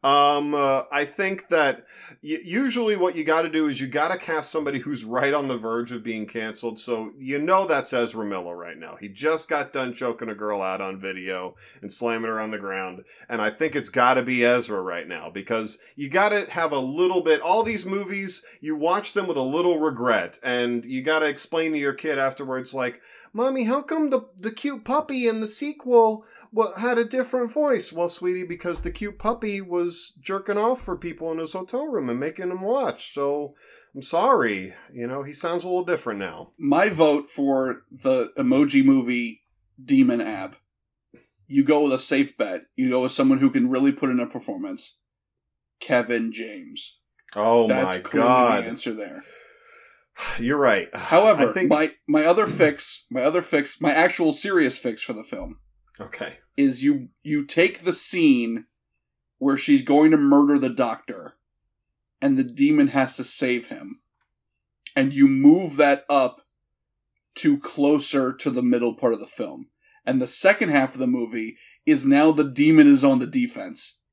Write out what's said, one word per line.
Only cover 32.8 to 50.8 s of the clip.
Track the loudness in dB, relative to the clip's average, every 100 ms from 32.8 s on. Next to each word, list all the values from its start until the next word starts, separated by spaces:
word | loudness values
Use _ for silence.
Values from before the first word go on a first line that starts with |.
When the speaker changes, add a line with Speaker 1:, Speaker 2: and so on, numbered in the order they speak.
| -2 -6 -10
Speaker 1:
So, | -4 -4 -4 -6 _ _ -20 _ -10
I'm |
sorry. | -4 0 2 2 2 -2 -8 -16 -20
You | -12 -8
know, | -8
he | -10
sounds | -8 -6 -4
a | -2
little | -4
different | -2 -4 -4 -8
now." | -8 -10 -18 _
Speaker 2:
My | 0 2 2
vote | 4 2 2 -2
for | -4 0 0 -2 -6 _
the | -6 0 0 -2 -2
Emoji | 2 4 4 4 6
Movie | 4 2 -2 -4 -10 _ _ _ _
Demon | 2 4 4 2
app, | -4 -6 -10 -14 _ _ _ _ _ _ _ _ _
you | 2
go | 4 4 4
with |
a | 0
safe | 0 0 0 _
bet. | -4 -4 _ -4
You | 0
go | 0
with | 0
someone | 2 4 4
who | 4
can | 2 0
really | 2 2
put | 2 -2
in | -2
a | -4
performance. | -8 -10 -10 -10 -12 -16 _ _ _ _ _ _ _ _ _
Kevin | 0 0 2 -2 -2
James. | -8 -12 -14 -16 -16 -16 _ _ _ _ -2
Speaker 1:
Oh | 4 4 4
Speaker 2:
That's | 2 2 -2
Speaker 1:
my |
Speaker 2:
clearly | -2 2 4
Speaker 1:
God. | 6 4 2
Speaker 2:
the | -2
answer | -8 -8
there. | -8 -10 -14 -20 -20 -20 _ _ -20
Speaker 1:
<sighs> | -20 _ _ -12 -8 -4
You're | 0 2
right. | 4 4